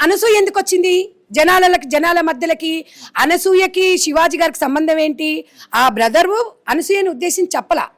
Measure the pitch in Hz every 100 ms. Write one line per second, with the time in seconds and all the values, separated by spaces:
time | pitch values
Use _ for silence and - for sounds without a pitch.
0 | 311 392 453 427 392 392 381 370 359 359
1 | 403 - _ 208 320 370 359 359 269 294
2 | 339 349 320 254 330 320 320 320 - -
3 | - - 277 349 381 370 370 370 370 359
4 | 320 302 339 349 330 - 269 285 320 320
5 | 311 269 311 311 - _ - 226 262 214
6 | 226 294 359 427 466 - - 294 - 392
7 | 381 254 349 - 359 277 196 311 -